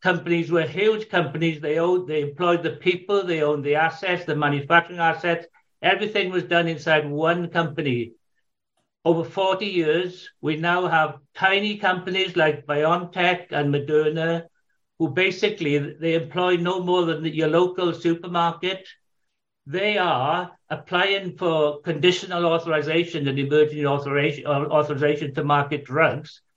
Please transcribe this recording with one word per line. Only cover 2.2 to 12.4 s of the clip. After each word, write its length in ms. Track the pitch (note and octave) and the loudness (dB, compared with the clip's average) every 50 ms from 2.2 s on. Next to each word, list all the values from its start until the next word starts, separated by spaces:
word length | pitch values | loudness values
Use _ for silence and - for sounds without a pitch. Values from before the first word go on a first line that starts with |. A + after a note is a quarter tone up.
employed 420 | D3 C#3+ C#3+ F3 F3+ F3 F3 E3 E3 | -2 -4 -4 -2 0 2 2 2 0
the 80 | D3+ | -4
people, 520 | - - - F#3 F3+ F3+ - - G3+ G3 F#3 | -6 -2 0 0 0 0 -2 -2 0 0 0
they 180 | F3 E3 D#3 | 0 0 0
owned 220 | D3 D3 D3+ C#3+ C3 | 2 0 0 0 0
the 120 | C#3+ D3 | 2 2
assets, 500 | D3+ D#3+ D#3+ - - G3 F3+ F3+ - - | 2 2 0 0 -2 -4 -2 -2 -2 -2
the 100 | D#3+ D3+ | -4 -2
manufacturing 640 | D3+ D3 C#3+ C#3+ C#3 C#3 - E3+ E3+ E3+ - F3 F3 | 0 0 0 0 -2 0 4 4 4 4 2 -2 -2
assets. 480 | E3 E3 D#3+ - - F3 E3+ E3+ E3+ - _ _ _ _ _ _ | 0 0 0 0 0 -2 -2 -2 -4 -12 _ _ _ _ _ _
Everything 500 | - F3+ F#3+ F#3 G#3+ G#3 - G3+ F#3 F#3 | 0 0 0 0 0 -2 -2 -2 -2 -2
was 120 | F#3 F3 - | -2 -4 -2
done 240 | - F3 E3+ E3+ | 0 2 2 2
inside 420 | E3 D#3+ C#3+ - E3 D#3 D3+ D3+ D3 | 0 -2 -2 0 2 2 2 2 0
one 400 | C#3+ D3+ D#3+ D#3+ F3 F3 E3+ E3+ | -2 0 0 0 0 0 -2 -2
company. 640 | - E3+ E3+ C#3 - E3+ D3 C3+ A#2+ A#2+ A#2 - - _ _ _ _ _ _ _ _ _ _ _ _ _ _ _ _ _ - | -2 -2 -2 -2 -2 -4 -2 -2 -2 -2 -4 -6 -12 _ _ _ _ _ _ _ _ _ _ _ _ _ _ _ _ _ 0
Over 180 | E3+ E3 E3 D#3+ | 0 2 2 0
forty 400 | - - G3 F#3+ F#3+ F#3+ F#3 G#3 | -4 -2 0 0 0 0 -2 -4
years, 640 | G3+ F#3 F3 D#3+ D3+ D#3+ F3 F#3 F3 - - - - - _ | -2 -2 0 2 2 2 0 0 -4 -8 -14 -20 -20 -12 _
we 140 | - D3+ D#3 | -4 -4 -2
now 320 | D#3 E3 E3+ F3 F3+ F#3 | 0 0 0 2 2 2
have 300 | D#3+ D#3+ D#3+ D#3 D3 - - _ _ - | 2 2 2 2 0 -2 -8 _ _ -4
tiny 440 | - F#3+ F#3+ G3 G3+ G#3 G#3+ G#3 | 0 2 2 2 2 0 -2 -2
companies 600 | G#3 G3+ F#3 F#3 F3 E3+ F#3 F#3 F#3+ F#3+ F3+ F3 | -2 0 0 0 0 -4 -4 -2 -2 -2 0 0
like 280 | F3 | 2